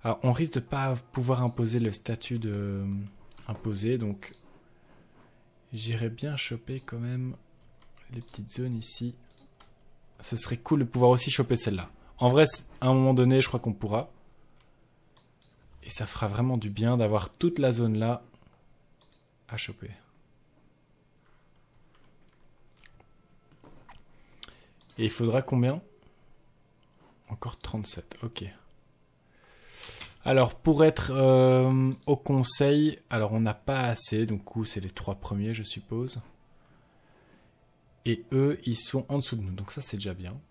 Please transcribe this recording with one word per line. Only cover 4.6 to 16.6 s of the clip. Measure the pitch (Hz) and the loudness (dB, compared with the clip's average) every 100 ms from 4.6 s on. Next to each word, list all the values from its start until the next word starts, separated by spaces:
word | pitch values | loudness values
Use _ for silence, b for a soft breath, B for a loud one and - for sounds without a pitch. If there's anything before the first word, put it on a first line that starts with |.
| _ _ b b b b b b b _ _ | _ _ b b b b b b b _ _
j'irais | 113 113 113 117 | -10 -6 -4 -4
bien | 117 143 143 | -4 -6 -6
choper | - 117 - 131 | -6 -8 -8 -12
quand | - 120 | -10 -8
même | 120 123 127 - - _ - - - - - | -6 -4 -6 -10 -18 _ -20 -20 -20 -20 -16
les | 120 | -16
petites | - - 104 | -14 -14 -12
zones | - 127 120 | -8 -6 -6
ici. | 110 - 120 120 - - - _ - _ - - - _ | -8 -8 -8 -10 -20 -20 -20 _ -20 _ -20 -20 -20 _
Ce | - 117 | -8 -4
serait | - 120 | -2 -4
cool | - 156 | 0 0
de | |
pouvoir | 123 123 123 | 2 4 6
aussi | 123 123 | 6 4
choper | - 120 120 | 0 0 0
celle-là. | - 95 87 - b - | 0 -4 -6 -16 b 0
En | 123 | 4
vrai, | 131 151 | 6 6
c-, | - - - | 4 -4 -2
à | 127 | 2
un | |
moment | 131 131 | 4 6
donné, | 131 127 131 | 6 6 6
je | 131 | 4
crois | 123 | 0
qu'on | 120 | -4
pourra. | 101 107 107 143 - - - - _ _ _ _ _ _ _ _ _ _ _ - - | -4 -2 -4 -4 -14 -20 -20 -20 _ _ _ _ _ _ _ _ _ _ _ -20 -20
Et | - | -8
ça | - 117 | -6 -6
fera | - 110 | -4 -4
vraiment | 107 123 | 0 0
du | 127 | 0